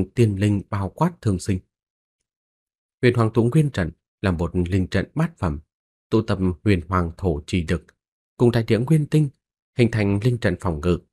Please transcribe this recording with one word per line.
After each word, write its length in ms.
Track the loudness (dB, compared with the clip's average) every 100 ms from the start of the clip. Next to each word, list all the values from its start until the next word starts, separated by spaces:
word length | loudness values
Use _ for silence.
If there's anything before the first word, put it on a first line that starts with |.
| 0 2
tiên 200 | 2 2
linh 220 | 0 0 -2
bao 200 | -6 -6
quát 220 | -2 -4 -2
thương 180 | -2 -2
sinh. 200 | -2 -4 -6 _ _ _ _ _ _ _ _ _ _ _ _ _
Huyền 120 | 0
Hoàng 200 | 2 2
Tụng 160 | 2 2
Nguyên 200 | 2 0
Trận 220 | -2 -6 -6 _ _
là 100 | -2
một 200 | -2 -2 -2
linh 320 | 0 0 0
trận 180 | -2 -4 -4
bát 220 | -4 -4
phẩm, 220 | -6 -6 -10 _ _ _ _
tụ 120 | -2
tập 180 | -2 -2 -2 -2
huyền 180 | 0 0 0
hoàng 240 | -2 -2 -4
thổ 240 | -4 -4 -4
chi 180 | -4 -2
lực 160 | -4 -6 _ _ _ _ 0
cùng 140 | 2
đại 120 | 2
địa 160 | 0 0
nguyên 260 | 2 0 2
tinh, 240 | 0 0 -4 _ _ _ 0
hình 140 | 0
thành 280 | 2 0 0
linh 140 | 0 0
trận 180 | -2 -2
phòng 220 | -4 -2
ngự. 180 | 0 -2 -4